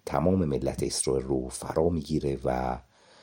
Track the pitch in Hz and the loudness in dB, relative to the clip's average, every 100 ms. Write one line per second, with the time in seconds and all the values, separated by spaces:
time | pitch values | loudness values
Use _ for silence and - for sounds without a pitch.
0 | - 69 82 95 78 65 67 65 67 - | -4 2 4 4 2 0 -2 -2 -2 -2
1 | - 65 65 65 64 - - 82 82 85 | 0 0 0 -2 -2 -8 -4 2 2 0
2 | 71 76 71 67 65 64 64 62 - _ | 0 0 0 -2 0 0 0 -4 -8 _
3 | - - | -20 -20